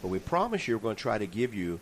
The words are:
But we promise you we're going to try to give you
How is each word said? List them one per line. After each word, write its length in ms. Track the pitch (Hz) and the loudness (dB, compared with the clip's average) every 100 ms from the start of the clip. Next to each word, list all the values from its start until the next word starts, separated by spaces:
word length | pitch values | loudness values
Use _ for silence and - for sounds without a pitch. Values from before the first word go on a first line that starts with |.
But 60 | 92 | 0
we 100 | 92 | -2
promise 480 | - 170 226 214 - | 2 2 2 0 0
you 100 | 113 | 0
we're 60 | |
going 120 | 110 104 | 0 -2
to 60 | |
try 160 | 131 107 | 0 0
to 80 | 101 | 0
give 300 | 98 123 104 | 0 0 0
you 240 | 87 82 | -2 -2